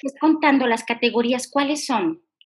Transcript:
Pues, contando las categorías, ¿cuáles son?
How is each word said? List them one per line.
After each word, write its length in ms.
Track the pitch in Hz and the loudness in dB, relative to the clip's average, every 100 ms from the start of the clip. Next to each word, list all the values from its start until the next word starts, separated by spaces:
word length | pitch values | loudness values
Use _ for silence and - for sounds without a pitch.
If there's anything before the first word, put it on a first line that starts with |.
Pues, 120 | 269 - | -12 0
contando 480 | 311 320 302 277 254 | 2 4 4 4 2
las 160 | 226 | 0
categorías, 640 | - 233 240 220 240 254 - | -2 -2 0 0 0 -2 -2
¿cuáles 340 | 277 277 294 | -2 -2 -2
son? 380 | - 233 170 165 _ _ | -2 -2 -2 -4 _ _